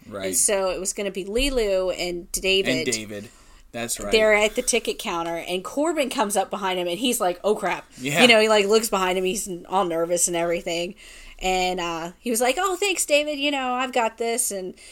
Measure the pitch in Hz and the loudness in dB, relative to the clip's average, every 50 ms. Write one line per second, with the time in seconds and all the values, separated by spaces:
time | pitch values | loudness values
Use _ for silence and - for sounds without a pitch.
0 | - - 104 98 95 95 - - - - 208 196 190 185 175 147 185 190 - - | -20 -12 -10 -6 -6 -2 0 2 2 2 2 2 2 0 -2 -2 -4 -6 -6 -4
1 | 208 196 180 196 175 190 208 240 269 285 262 254 220 202 190 185 185 185 170 - | -6 -4 -4 -6 -8 -4 -2 0 0 2 2 0 2 2 2 2 0 0 -2 -2
2 | 170 180 175 175 170 - - - - 190 190 190 190 123 131 160 160 131 117 110 | -4 -4 -4 -6 -8 -8 -8 -2 0 2 2 4 4 2 0 0 0 -2 -2 -4
3 | 107 101 107 101 101 120 - - - - - - - - - 117 117 120 - - | -6 -8 -10 -10 -12 -12 -18 -20 -20 -20 -20 -20 -20 -14 -8 -8 -6 -6 -6 -6
4 | - - - 220 220 214 214 208 214 214 214 247 247 - - 226 226 233 202 - | -2 0 2 4 6 6 6 6 4 2 2 0 0 0 0 0 0 -2 -4 -4
5 | - 220 185 170 165 170 170 165 151 - 180 190 180 - - 277 294 330 311 320 | -6 -4 -4 -4 -4 -4 -4 -6 -6 -4 -6 -6 -6 -4 -2 0 0 0 0 0
6 | 277 226 - 254 214 208 208 202 190 - - 202 196 190 185 185 175 175 175 180 | -2 -2 0 -2 -2 0 0 0 0 -2 -4 -4 -4 -2 -2 -2 -2 -2 -2 -2
7 | 240 247 233 - 214 180 175 - - 196 214 208 202 180 175 151 - - - - | 0 0 0 2 0 0 0 0 0 0 0 0 0 -2 -4 -4 -6 -14 -16 -8
8 | 127 139 143 175 240 240 233 214 214 220 220 214 196 196 220 226 220 - - 190 | -6 -2 2 4 6 6 8 6 6 6 6 4 4 4 4 4 4 2 0 0
9 | 190 185 185 185 185 185 196 214 - 208 180 170 - - - 190 196 175 165 165 | 0 2 0 0 0 0 -2 -2 -4 -6 -8 -10 -8 -2 0 0 0 0 0 -2
10 | 170 165 180 175 - 185 175 170 170 170 170 175 - 185 165 170 175 180 - - | 0 0 0 0 0 0 0 0 0 0 -2 -2 -2 -4 -4 -4 -4 -6 -8 -12
11 | - - - - - - - - - 185 185 185 185 180 180 185 170 175 165 165 | -18 -20 -20 -20 -20 -20 -16 -6 -2 0 0 2 0 0 0 -2 -4 -4 -4 -6
12 | 160 170 180 - - 240 233 220 247 247 269 359 370 392 370 349 403 403 370 359 | -6 -8 -12 -8 -4 -2 0 2 2 2 2 2 0 0 0 0 0 0 0 -2
13 | - - 294 285 294 302 302 277 277 294 294 269 262 254 247 247 262 254 247 254 | 0 2 2 2 2 2 -2 -2 0 0 0 0 -2 -2 -2 -2 -2 0 0 0
14 | 226 226 226 - 233 233 233 240 - - 202 196 185 185 - - - - | 0 0 0 -2 -2 -2 0 0 -2 -2 -4 -6 -8 -10 -14 -14 -18 -20